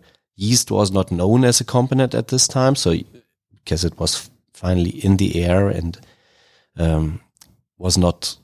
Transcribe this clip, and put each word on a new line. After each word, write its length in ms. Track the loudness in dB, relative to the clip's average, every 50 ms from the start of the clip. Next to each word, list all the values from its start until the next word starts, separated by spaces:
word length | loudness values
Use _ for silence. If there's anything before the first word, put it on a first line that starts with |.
| -4 _ _ _ _ _ _
Yeast 360 | -6 -2 0 0 0 0 0
was 180 | 0 0 0 2
not 220 | 2 0 0 0
known 320 | -2 0 2 2 4 4 4
as 160 | 4 2 0
a 40 | -2
component 500 | 0 0 0 0 2 2 0 0 0 0
at 140 | -2 -2 -2
this 180 | -2 -2 -2 0
time, 280 | 0 0 2 2 2
so, 200 | 2 0 0 0 0 -2 -8 -16 -20 _ _ _ _ _ _ _ _ _
'cause 180 | -6 -4 -2 -2
it 160 | -4 -4 -4
was 300 | -4 -4 -4 -6 -10 -14 _ _ _ _ _
finally 500 | -8 -4 -2 0 0 0 -2 -4 -2 0
in 120 | 2 2 2
the 260 | 2 0 0 0 0
air 260 | 2 2 2 2 0
and, 300 | 0 -2 -4 -6 -8 -10 -16 -20 _ _ _ _ _ _ _ _ _ _ _ _ _ -2
um, 420 | 0 0 2 0 -2 -2 -6 -8 -14 _ _ _ -20 _ _ _ _ _ _ _
was 160 | -4 -2 0
not 420 | 2 2 2 0 -2 -6 -12 -12 -14